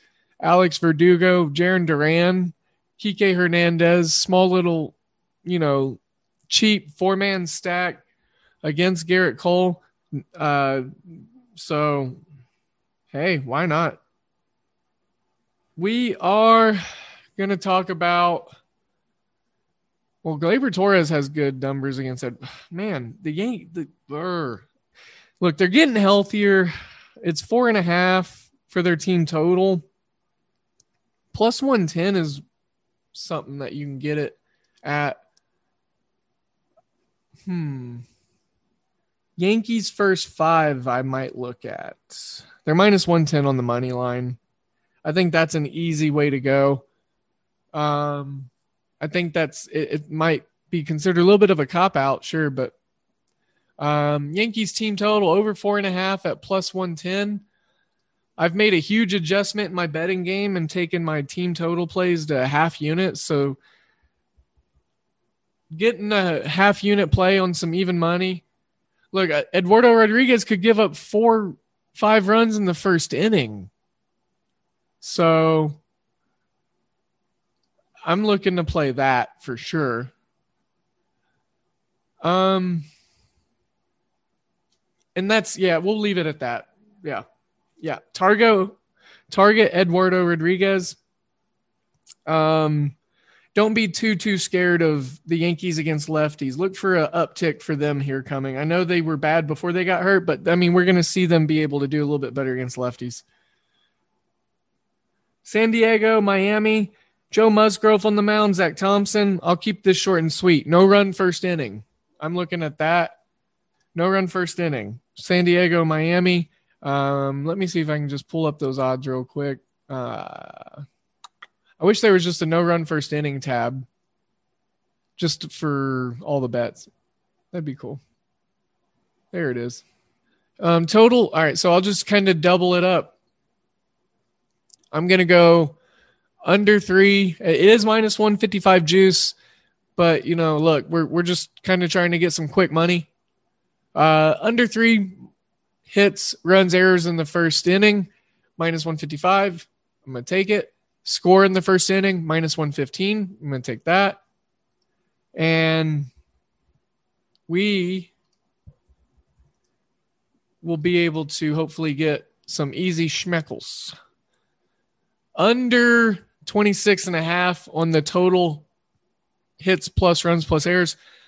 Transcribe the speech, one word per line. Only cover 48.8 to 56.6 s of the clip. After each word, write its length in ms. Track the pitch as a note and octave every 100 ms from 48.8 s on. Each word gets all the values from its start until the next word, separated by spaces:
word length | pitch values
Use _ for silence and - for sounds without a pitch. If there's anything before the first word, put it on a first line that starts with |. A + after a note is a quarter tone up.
| _ -
I 100 | D#3
think 260 | F3+ F3
that's, 320 | E3 D#3 - -
it, 260 | D#3 D3+
it 180 | D3+ D3+
might 340 | D#3 D#3+ D3+ - _ _
be 140 | F3
considered 360 | D3+ D3+ F#3 F3
a 40 |
little 120 | F3+ G3+
bit 140 | G3
of 100 | E3
a 60 | C3+
cop-out, 580 | F3 F#3 D3 C3+ C3
sure, 240 | - D#3+ D3+
but, 240 | C3 C3 - _ _ _ _ _ _ _ _ _ -
um, 540 | D3 D3 D3 D3 C#3+
Yankees 400 | E3+ A3+ G#3+ G#3
team 240 | - A3 G3+
total 320 | G#3 G#3+ F#3
over 260 | F3+ G#3+
four 220 | F#3+ G3+ G3+
and 100 | G3
a 60 |
half 320 | F3+ F#3+ G3
at 160 | E3+ -
plus 320 | - F#3+